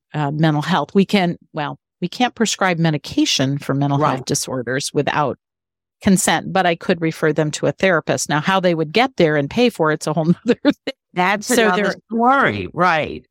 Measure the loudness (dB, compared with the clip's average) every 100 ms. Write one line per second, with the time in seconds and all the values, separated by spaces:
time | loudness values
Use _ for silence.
0 | _ -6 -4 0 2 2 0 -2 0 0
1 | 2 2 0 -4 _ -8 -8 -10 _ _
2 | -8 -2 -2 0 -2 0 0 2 2 0
3 | -2 -2 0 0 -2 -2 -2 -2 0 2
4 | 0 -2 -4 -4 -4 -6 -4 -6 -4 -2
5 | -2 0 -2 -4 _ _ _ _ _ _
6 | 2 2 2 0 0 0 0 0 -2 -2
7 | -2 0 0 0 -2 -2 -4 0 0 2
8 | 0 -2 -2 -2 0 0 2 0 0 0
9 | 0 2 2 2 0 0 0 2 0 0
10 | -2 0 0 0 0 0 0 0 -4 -14
11 | _ -2 0 0 0 2 2 2 -2 -4
12 | -6 0 2 4 2 0 -6 0 2 2
13 | -2 -8 -8